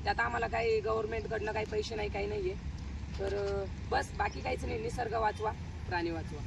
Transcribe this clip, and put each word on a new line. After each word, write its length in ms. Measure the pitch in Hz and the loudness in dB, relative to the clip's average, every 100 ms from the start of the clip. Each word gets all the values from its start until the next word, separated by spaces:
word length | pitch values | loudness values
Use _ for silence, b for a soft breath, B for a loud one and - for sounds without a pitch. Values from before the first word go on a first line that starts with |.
त्यात 160 | 202 - | 2 2
आम्हाला 280 | 233 240 226 | 2 2 2
काही 320 | 226 233 220 | 2 4 4
गव्हर्नमेंटकडनं 720 | 214 220 214 226 214 220 214 | 4 2 0 -2 -2 -2 0
काही 140 | 214 220 | 0 0
पैसे 300 | 214 214 220 | 0 0 -2
नाही, 140 | 208 | -2
काही 180 | 202 202 | 0 0
नाही 240 | 208 185 | 0 0
आहे. 240 | 190 - - - - - - | -2 -4 -6 -6 -6 -4 -2
तर, 140 | 196 | 0
अ, 320 | 202 202 196 196 - - | 0 0 0 -2 -4 0
बस 260 | - - - | 2 2 0
बाकी 240 | 831 - | 0 0
काहीच 240 | - 254 494 | -2 0 0
नाही, 140 | 494 | 0
निसर्ग 340 | 466 - - | -2 -2 0
वाचवा, 380 | 220 214 202 214 220 - - - | 2 2 2 0 0 -4 -6 0
प्राणी 240 | 175 170 | 0 2
वाचवा. 280 | 165 - 113 | 0 -2 -4